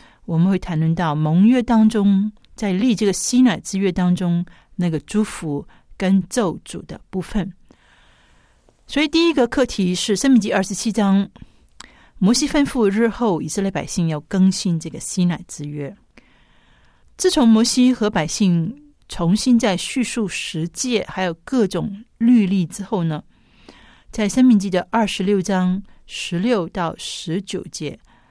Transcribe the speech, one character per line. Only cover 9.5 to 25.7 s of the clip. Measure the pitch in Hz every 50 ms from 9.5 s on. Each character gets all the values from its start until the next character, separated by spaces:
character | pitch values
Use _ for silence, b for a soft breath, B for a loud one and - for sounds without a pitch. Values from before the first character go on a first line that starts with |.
| - 294 254
题 | 254 - - 190 180 180
是 | 180 - - 202
申 | 185 - 269
命 | 262 233
记 | 196 208
二 | - 196
十 | 190 - 202
七 | - - 233
章， | 190 226 202 196 196 196 196 - - b b b b b b b _ B B B B B B B B B
摩 | 190 190 240
西 | - 302
吩 | 277 - 302 285
咐 | 269 - 262 220 196
日 | 190 220 233 233
后 | 208 - 240 220 175 156
以 | -
色 | 151 - 208
列 | 196 196
百 | 190 151 -
姓 | - - - 170
要 | 165 156 147
更 | 151 - - 190 190 190
新 | 185 - - 190 170 160
这 | - 165
个 | - 165
西 | - - - 190 180
乃 | 175 165 - 180
之 | - - - 147
约。 | 147 147 147 143 139 202 - _ _ b b b b b b b b b b b b b b b b b b b b _
自 | - - 370
从 | - 311 247
摩 | 226 220 220 240
西 | - - 254 247 254 254
和 | - 214 208
百 | 208 185 151
姓 | 156 - - 214 185 175 170 160 185 269 294 - - _ _ _ -
重 | - - 175 165 190
新 | 220 - 262 247 226
在 | 247 214 185
叙 | 170 - - - 262 233
述 | - - 240 214
十 | 185 - - - - - 160 160 175
诫 | - - - 254 240 202 - -
还 | - 196 190
有 | 180 165 - _
各 | - 269 254 214
种 | 190 - 175 - 214 196 202 226 _ _
律 | - 226 240 254 233 202
例 | 180 196 190 175
之 | - - -
后 | 190 - 240 185 170
呢， | 165 156 - b b b b b b b b b b b b b b b b b b
在 | - - 214 202
申 | - 254 254
命 | 254 226
记 | 202 190 202
的 | 180 180 175 -
二 | - 233 220
十 | 196 - -
六 | 185 196 208 190
章 | 180 208 196 185 180 180